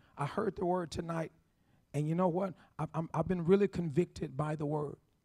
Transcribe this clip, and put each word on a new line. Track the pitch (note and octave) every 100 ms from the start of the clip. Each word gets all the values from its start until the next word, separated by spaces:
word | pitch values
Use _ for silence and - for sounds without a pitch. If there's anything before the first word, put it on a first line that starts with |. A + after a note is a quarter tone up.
| _ -
I | C#3+
heard | - G#3+ -
the |
word | F3 F3+ E3+
tonight, | - E3 E3 D#3 _ _ _ _ _ _
and | C#3+ D3+
you |
know | E3+ F#3
what? | E3+ F#3+ - - -
I, | D#3
I'm, | E3 E3
I've | D#3 E3
been | F3+
really | D#3+ G3 G3
convicted | F3 E3+ C3+ F3 - D#3 C3+
by | D3+
the | D#3 D3
word. | D3+ D3 - _ _